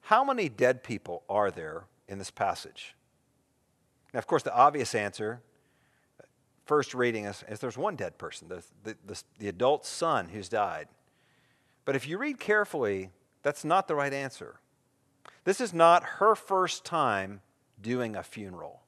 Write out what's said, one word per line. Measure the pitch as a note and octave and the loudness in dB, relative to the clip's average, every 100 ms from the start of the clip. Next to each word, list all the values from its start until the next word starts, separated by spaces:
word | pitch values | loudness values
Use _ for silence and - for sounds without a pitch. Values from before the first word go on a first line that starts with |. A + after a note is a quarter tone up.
How | - A3 | 4 4
many | C#4 B3+ F3 | 4 0 -2
dead | G#2+ B2 B2+ | 2 4 4
people | - A2 - E2+ _ | -2 -8 -8 -12 _
are | G2+ G2+ | 2 2
there | F#2+ D#2+ D#2+ F#2 _ - | -2 -12 -12 -16 _ -14
in | G2 | -12
this | G2 | -12
passage? | - G2+ E2+ - - - - _ _ _ _ _ _ _ _ _ _ _ | -4 -4 -2 -8 -18 -20 -20 _ _ _ _ _ _ _ _ _ _ _
Now, | B2+ | -8
of | - | 0
course, | D#3+ | 0
the | - | 0
obvious | A#2+ C#3 D3 A#2 | 6 6 6 -2
answer, | A2+ G#2 - G#2+ A#2+ _ _ _ _ _ _ _ _ - _ _ _ - | -2 -2 -4 -6 -6 _ _ _ _ _ _ _ _ -20 _ _ _ 0
first | D3+ C3 | 0 0
reading, | B2+ B2 A2+ G#2 | 0 0 0 -6
is, | G2 - | -10 -12
is | G#2+ | -8
there's | B2+ A#2+ | -8 -4
one | F#3 D#3+ | -6 -4
dead | F#2+ - | -8 -8
person, | D#2+ - D#2+ | -14 -14 -14
the, | F2+ - _ | -14 -14 _
the, | G#2 A2 F#2+ | -14 -14 -14
the, | G2 - _ | -16 -16 _
the | G2+ | -8
adult | F2 B2 C#3+ - | 0 2 2 -2
son | - E3+ C#3 E2+ | -4 0 0 -2
who's | G#2 F#2 | -10 -4
died. | A2 G2+ D#2+ D2+ _ _ _ _ _ _ _ _ _ - | -2 0 -2 -12 _ _ _ _ _ _ _ _ _ -4
But | C3+ | -4
if | C3 | -4
you | F3+ | -6
read | C#4+ C#4+ | -6 -8
carefully, | - G#3+ G3+ E3 A#2 G2 F#2+ _ _ _ | 0 2 2 0 0 -2 -6 _ _ _
that's | C#3+ C#3+ | -4 -4
not | D#3 F3 F#3 | 0 2 2
the | D3+ | -2
right | C#3 | -2
answer. | C#3 C3+ - - - _ _ _ _ _ _ - _ - | -2 -8 -10 -18 -18 _ _ _ _ _ _ -20 _ -2
This | G3 | 0
is | A#3+ | 0
not | E3+ E3 E3+ | 6 8 8
her | - - G#3 G#3+ | 4 2 4 4
first | - F#3+ F3+ - | 2 0 2 -2
time | - E3 C3+ G2+ F#2+ G2+ _ _ _ _ | -4 0 2 0 -2 -10 _ _ _ _
doing | G#2 B2 A#2 G2+ | -4 -2 -2 -6
a | |
funeral. | E2+ - G2 F2 D2 - | -10 -12 -12 -12 -14 -16